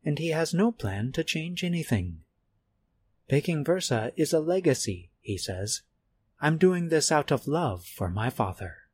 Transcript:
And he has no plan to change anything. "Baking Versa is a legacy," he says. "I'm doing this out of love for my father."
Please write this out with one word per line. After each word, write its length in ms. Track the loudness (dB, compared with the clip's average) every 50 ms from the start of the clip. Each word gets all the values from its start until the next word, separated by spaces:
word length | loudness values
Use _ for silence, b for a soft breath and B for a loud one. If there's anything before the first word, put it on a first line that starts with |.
And 160 | _ -4 -4 -2
he 100 | -2 -2
has 260 | 0 0 0 0 2
no 180 | 2 2 2
plan 400 | 2 -2 -6 -4 -4 -2 -4 -2
to 120 | -2 -2 -2
change 380 | -2 -2 -4 -4 -4 -6 -4
anything. 600 | -2 -2 -2 -2 0 0 0 0 0 -4 -8 -12 -16 _ _ _ _ _ _ _ _ _ _ _ _ _ _ _ _ _ _ _ _
"Baking 380 | _ 2 2 2 2 -2 0 2
Versa 480 | 0 0 0 2 0 0 0 0 -2 0
is 180 | 0 0 2 2
a 60 | 2
legacy," 720 | 2 2 0 4 4 4 2 4 0 -6 -6 -8 -10 -20 _ _
he 160 | _ -6 -6 -4
says. 420 | -4 -6 -6 -6 -4 -6 -6 -8 _ _ _ _ _ _ _ _ _ _ _ _
"I'm 180 | 0 0 2 4
doing 320 | 4 4 4 2 0 2
this 200 | 2 2 4 4
out 200 | 2 2 4 2
of 180 | 0 0 0 -2
love 380 | -2 0 0 -2 -4 -6 -10
for 240 | -16 -8 -4 -4 -4
my 180 | -2 -2 -2 -4
father." 480 | -2 -2 -2 -2 -2 -8 -12 -12 -14 -16 _ _